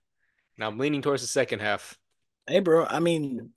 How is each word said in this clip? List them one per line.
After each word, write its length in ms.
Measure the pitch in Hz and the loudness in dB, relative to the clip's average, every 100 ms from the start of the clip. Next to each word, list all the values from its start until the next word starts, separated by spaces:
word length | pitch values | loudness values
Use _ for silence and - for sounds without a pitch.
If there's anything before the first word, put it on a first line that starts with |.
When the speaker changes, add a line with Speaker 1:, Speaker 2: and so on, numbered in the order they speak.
| _ _ _ _ _ - | _ _ _ _ _ -8
Speaker 1:
And 80 | |
I'm 140 | 110 107 | -6 -2
leaning 240 | 143 147 | -2 0
towards 180 | 143 135 | 0 -2
the 80 | 120 | 0
second 300 | 143 131 110 | 0 0 -2
half. 380 | 107 101 - - _ _ _ _ - | -2 -2 -6 -20 _ _ _ _ 0
Speaker 2:
Hey, 140 | 190 | 2
bro, 260 | 180 165 156 | 4 4 4
I 140 | 147 | 0
mean, 500 | 170 165 143 117 113 | 0 0 -2 -8 -12